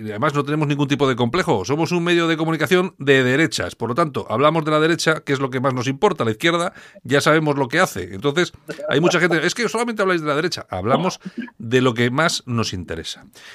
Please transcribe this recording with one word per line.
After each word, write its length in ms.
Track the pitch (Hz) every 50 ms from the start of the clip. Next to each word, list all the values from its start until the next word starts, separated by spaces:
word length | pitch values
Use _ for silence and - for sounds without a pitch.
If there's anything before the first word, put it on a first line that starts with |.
| 110
además 300 | 107 104 107 139 156 143
no 100 | 147 131
tenemos 240 | 143 151 151 151 143
ningún 180 | 147 139 147
tipo 220 | 135 147 123 143 135
de 80 | 127
complejo, 480 | 113 123 117 123 180 180 170 135 101 92
somos 260 | 120 139 156 165 151
un 140 | 175 175 170
medio 240 | 175 175 170 170 160
de 80 | 160
comunicación 580 | 151 160 160 160 147 156 - 185 180 185 180 - -
de 260 | 143 139 135 135 127
derechas, 500 | 123 131 147 165 143 - - 92 87 -
por 140 | - 113 110
lo 60 | 123
tanto, 280 | 170 170 151 123 113 95 -
hablamos 360 | 107 117 143 151 165 165 151
de 60 | 156
la 80 | 156 151
derecha, 440 | 156 165 170 - - 170 156 156 -
que 80 | - 139
es 80 | 131
lo 100 | 143 131
que 80 | 127 131
más 160 | 127 139 127
nos 140 | 127 113 135
importa, 360 | 135 139 214 202 190 - 127
la 60 | 113
izquierda 420 | 107 - - 170 170 170 170 - - - - - - - -
ya 180 | 107 135 143
sabemos 360 | - 165 151 160 156 151 143
lo 100 | 139 139
que 140 | 123 147 165
hace. 340 | 190 - - 95 90 90 95
Entonces, 380 | 98 113 143 139 180 175 - - - _ - - - 605 -
hay 120 | - 139
mucha 180 | 170 180 - 156
gente, 260 | 170 175 175 160 143
"Es 100 | 175 -
que 140 | - 233 202
solamente 340 | - 226 240 240 226 214 196
habláis 180 | 190 180 170
de 80 | 151 151
la 80 | 139
derecha", 300 | 147 170 175 - - - -
hablamos 480 | 101 92 92 113 135 143 175 185 - - - 190 - - 247 233 - -
de 220 | 117 113 123 131
lo 120 | 127 131 113
que 160 | 110 120 120
más 340 | 123 147 160 170 - - -
nos 260 | 127 117 113 107 - -
interesa. 520 | 90 82 - 85 80 78 - - - - - - - - - -